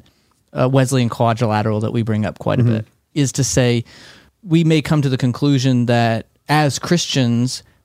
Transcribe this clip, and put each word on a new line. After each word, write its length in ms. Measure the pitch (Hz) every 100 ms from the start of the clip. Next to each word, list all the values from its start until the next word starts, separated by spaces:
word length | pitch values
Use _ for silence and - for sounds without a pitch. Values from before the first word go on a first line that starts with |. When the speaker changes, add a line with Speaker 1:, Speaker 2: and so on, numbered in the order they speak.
| _ _ _ _ _
Speaker 1:
uh, 160 | 143 131
Wesleyan 440 | 135 127 131 117
quadrilateral 720 | - 117 113 113 107 110 107
that 100 | 110
we 100 | 120
bring 240 | 110 107
up 140 | 101 -
quite 200 | - 117
a 40 |
Speaker 2:
Mm-hmm. 140 | 117 110
Speaker 1:
bit, 100 | - _ _
is 200 | 151 135
to 120 | -
say 400 | 127 135 123 120 - - - - _ _
we 220 | 185 160
may 160 | 160 160
come 220 | - 151
to 80 | 135
the 80 | 131
conclusion 680 | 127 113 143 135 131 123 120
that 380 | 120 117 113 - _ -
as 300 | 151 147 -
Christians, 840 | - 175 - 139 120 117 127 - - _